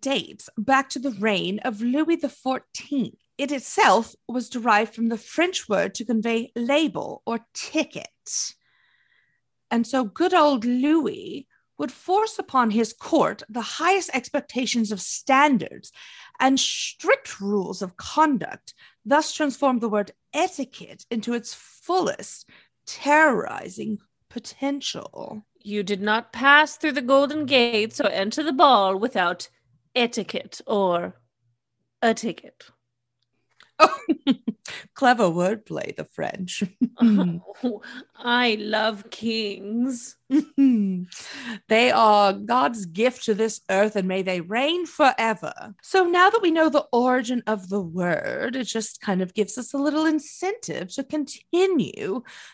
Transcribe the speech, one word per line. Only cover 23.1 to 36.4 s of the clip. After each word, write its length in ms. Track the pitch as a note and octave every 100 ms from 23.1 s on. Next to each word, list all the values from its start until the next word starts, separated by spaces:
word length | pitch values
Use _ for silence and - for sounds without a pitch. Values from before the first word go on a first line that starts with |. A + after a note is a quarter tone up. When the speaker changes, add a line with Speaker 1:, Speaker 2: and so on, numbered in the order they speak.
| D4+ D#4 G3+ D#3+ - - A3 G#3+ G#3 _ _ _
Speaker 1:
potential. 1120 | A#3+ - - C#4 C#4+ - - - - - G#3+ - _
Speaker 2:
You 220 | G3+ G#3
did 180 | F#3+ G3
not 300 | G#3 A3+ A#3+
pass 460 | A3+ C4+ D4 D4+ -
through 160 | D#4
the 80 | C#4
golden 440 | B3 C4+ C#4 D4+
gates 540 | C4+ C4+ A#3+ A3 A3+ -
or 80 | A3+
enter 360 | F#3+ G3+ D4
the 100 | D4+
ball 440 | C4+ C#4+ A3+ F#3+ G3
without 520 | A#3+ G3+ F3 F3+ - _ _ _ _
etiquette 680 | B3 A#3 A#3+ F#3 G3+ - -
or 540 | - G3+ F#3 F3 F#3 - _ _ _ _ _ _ _ _
a 120 | A#3
ticket. 500 | A3+ A3 - - _ - _ _ _ _ _ _ _ _ _ _ -
Speaker 1:
Oh, 160 | D#4+ - - -
<laughs> 80 | C#4 - - - - - -
clever 300 | - B3+ A#3+
wordplay, 720 | F#3 E3+ F#3 A3 - D3 -
the 80 | -
French. 580 | D#3+ - - -